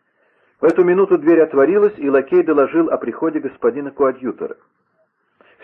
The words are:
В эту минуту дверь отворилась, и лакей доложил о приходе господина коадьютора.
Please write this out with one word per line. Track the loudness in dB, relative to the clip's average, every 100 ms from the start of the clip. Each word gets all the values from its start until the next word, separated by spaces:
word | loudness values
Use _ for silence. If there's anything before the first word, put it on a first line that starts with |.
| _ _ _ _ _ _
В | 0
эту | 2
минуту | 2 2 2 2
дверь | 2 2
отворилась, | 2 2 2 2 0 0
и | 0
лакей | 0 2 0
доложил | 2 0 0 0 -2
о | -2
приходе | -6 -6 -6 -4
господина | -8 -4 -4 -4 -10
коадьютора. | -2 -2 -2 -10 -8 -12 -14 _ _ _ _ _ _ _ _ _ _